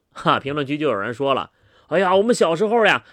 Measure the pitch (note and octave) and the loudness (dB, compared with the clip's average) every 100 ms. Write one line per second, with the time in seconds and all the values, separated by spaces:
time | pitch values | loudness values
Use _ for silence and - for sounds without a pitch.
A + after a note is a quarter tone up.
0 | _ - E3 C3 C3+ D3+ C3+ D3 D3+ G2+ | _ -6 0 0 -2 -6 -6 -4 -2 -2
1 | A2 A2+ C#3 B2 E2 _ _ _ - E3+ | -4 -4 -2 -2 -6 _ _ _ -4 -2
2 | F#3 F#3+ A3+ A3+ E3+ E3 G#3+ A#3 G3+ C3 | 2 2 2 2 2 0 0 2 2 2
3 | _ | _